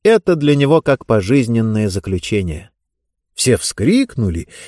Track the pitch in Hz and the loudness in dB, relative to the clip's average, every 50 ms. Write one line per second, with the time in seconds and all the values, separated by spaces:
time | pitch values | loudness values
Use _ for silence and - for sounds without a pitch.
0 | - 214 226 214 - - 175 156 147 147 147 143 143 139 160 160 - - 139 - | 0 2 2 2 2 0 -2 0 2 2 2 2 2 2 2 2 2 0 0 0
1 | - - 117 107 92 95 131 143 127 110 117 117 113 110 107 107 107 104 92 98 | 0 0 0 0 2 2 0 0 0 0 0 0 0 0 0 -2 -2 -2 -4 -6
2 | - - 95 87 - - 110 104 95 87 76 85 - - _ _ _ _ _ _ | -6 -4 -6 -6 -4 -2 -2 -2 -2 -4 -6 -10 -12 -18 _ _ _ _ _ _
3 | _ _ _ _ _ _ _ - - 131 120 - - - - - 101 139 208 262 | _ _ _ _ _ _ _ -4 0 0 0 0 -2 -6 -6 -2 0 2 2 2
4 | 269 - - 135 113 95 85 82 - - - - - | 0 -2 -4 -4 -4 -2 -4 -6 -8 -12 -16 -20 -20